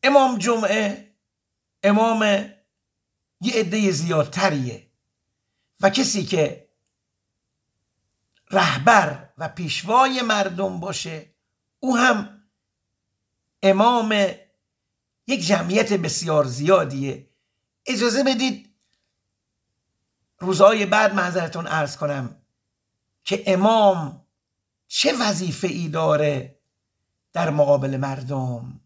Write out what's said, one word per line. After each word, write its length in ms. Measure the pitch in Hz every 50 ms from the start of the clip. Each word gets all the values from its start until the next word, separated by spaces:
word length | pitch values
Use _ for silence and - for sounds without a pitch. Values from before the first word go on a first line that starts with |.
امام 360 | - 262 285 285 269 262 247 214
جمعه، 760 | 175 233 233 226 220 196 208 220 214 202 - - - _ _ _ _ _ _ _ _ _ _ _ _ _ _ _
امام 400 | - 196 202 208 226 226 226 226 220 208 202 196 208 - - _ _ _ _ _ _ _ _ _ _ _ _ _ _ _ _ _
یه 140 | 175 233 226
عده 360 | 226 220 170 190 220 214 196
زیادتریه 1000 | 180 147 160 170 165 156 143 147 - 180 190 190 156 143 127 120 113 - _ _ _ _ _ _ _ _ _ _ _ _ _ _ _ _ _ _ _ _
و 100 | - 196
کسی 340 | 196 254 262 - - 202 170
که 440 | - 190 165 151 135 - - _ _ _ _ _ _ _ _ _ _ _ _ _ _ _ _ _ _ _ _ _ _ _ _ _ _ _ _ _ _ _ _ _ _ _ _ _ _
رهبر 760 | - 190 180 160 135 - 135 233 233 208 175 147 135 - - - _ -
و 100 | 160 156
پیشوای 760 | - - 175 156 - - 175 185 220 247 262 269 262 254
مردم 580 | 247 226 214 208 196 190 180 175 196 190 185 175
باشه، 540 | 170 196 - - - 165 160 156 - _ _ _ _ _ _ _ _ _ _ _
او 160 | - 254 247
هم 460 | 233 247 254 233 208 - - - - _ _ _ _ _ _ _ _ _ _ _ _ _ _ _ _ _ _ _ _ _ _ _ _
امام 500 | - 196 196 190 214 240 247 240 220 214 214 208 196 185 - - - _ _ _ _ _ _ _ _ _ _ _ _ _ _ _ _
یک 200 | - 269 226 170
جمعیت 460 | 160 202 170 170 170 185 214 220 214
بسیار 520 | 208 190 165 160 - - 170 165 156 151 147
زیادیه. 840 | 131 123 127 143 165 190 180 143 135 139 135 135 139 131 - - _ _ _ _ _ _ _ _ _ _ _ _
اجازه 360 | - 262 202 233 240 220 262 277
بدید 500 | 269 262 226 262 262 208 - - _ _ _ _ _ _ _ _ _ _ _ _ _ _ _ _ _ _ _ _ _ _ _ _ _ _ _ _ _ _ _ _ _ _ _
روزهای 480 | 175 185 190 156 196 202 226 220 202
بعد 280 | 185 190 214 220 202 202
محضرتون 520 | 202 180 180 170 185 170 160 - 165 170
عرض 300 | 156 156 160 151 139 -
کنم 400 | - 151 147 143 139 127 113 - _ _ _ _ _ _ _ _ _ _ _ _ _ _ _ _ _ _
که 200 | - 196 190 -
امام 800 | 196 190 180 196 214 226 226 214 202 190 170 160 139 156 - _ _ _ _ _ _ _ _ _ _ _ _ _ _
چه 240 | - - - - 294 247
وظیفه‌ای 680 | 240 208 196 160 185 175 143 - - 180 156 175 170 156
داره 680 | 151 165 160 156 151 147 151 151 143 135 127 131 _ _ _ _ _ _ _ _ _ _ _ _ _ _ _ _
در 180 | _ 170 170 160
مقابل 460 | 147 151 147 139 143 139 135 135 135
مردم. 840 | 131 135 139 135 131 127 127 143 135 131 127 123 117 123 123 127 - _